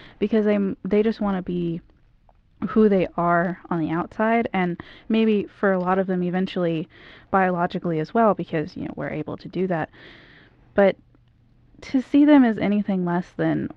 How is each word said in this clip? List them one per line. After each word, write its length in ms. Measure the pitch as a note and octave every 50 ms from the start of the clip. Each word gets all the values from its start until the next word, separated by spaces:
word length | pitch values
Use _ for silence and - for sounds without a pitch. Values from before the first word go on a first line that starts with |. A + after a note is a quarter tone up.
| - - - -
because 260 | G3+ G#3 - A3 G#3
I'm, 320 | G#3 G#3 G#3 G3 G3 - - -
they 160 | F#3+ G3+ G#3
just 180 | G#3+ A3+ A3 -
wanna 220 | G#3+ G3+ G3 F#3
be 400 | F3+ - F3+ F3 F3 E3+ E3 E3+ - _ _ _ _ _ _ _ _ _ _ _ _ _ _ - - G3+
who 180 | - A3 G#3+ G#3+
they 200 | G3+ F#3+ E3+ - - -
are 420 | E3+ E3+ E3+ E3+ E3+ F#3+ F3+ - - -
on 80 | F3+ E3+
the 100 | D#3 -
outside, 580 | D#3+ E3+ - - - - A3 A3 A3+ A#3 A3+ - -
and 260 | F#3+ F3+ F3+ E3+ - - - - - - -
maybe 360 | A3 A3 A3+ A3 G#3+ G3+ F3
for 280 | - - - - G3+ F#3+
a 60 | F#3
lot 180 | F3+ F3+ F#3 F#3+
of 80 | F#3+ F#3+
them 140 | F#3 F3+
eventually 640 | F3+ F3 E3+ F3+ F#3+ F#3+ - F#3+ F3 E3 E3+ D#3+ E3 - _ - - - - - - _
biologically 680 | - F#3+ F#3+ F#3 F3+ E3+ E3+ F3+ - F3+ - F3+ E3 D#3
as 140 | D#3 - -
well, 200 | A#3 A3+ G#3+ F#3
because, 420 | - F3 - - D#3+ D3+ F#3 - -
you 60 | -
know, 100 | - -
we're 140 | - D3 C#3+
able 260 | - D#3 D3+ - B2 -
to 100 | - D3+
do 180 | - E3 F#3 F#3+
that. 220 | F3+ D#3+ D3+ - - - - - - - - - - - - - _ _ _ _ -
But 200 | - G3+ F#3+ - - _ _ _ _ _ _ _ _ _ _ _ _ _ _ _ -
to 200 | - - - C4+ A#3+
see 200 | - - C#4+ D4
them 220 | C#4+ D4+ C#4+ B3+
as 140 | A#3 G#3+ -
anything 440 | - F#3+ G#3 G#3 G3 - G3 F#3 F3+
less 280 | E3+ E3+ F3+ F3+ -
than 360 | - - E3 D#3+ D3+ D3+ C3+ - -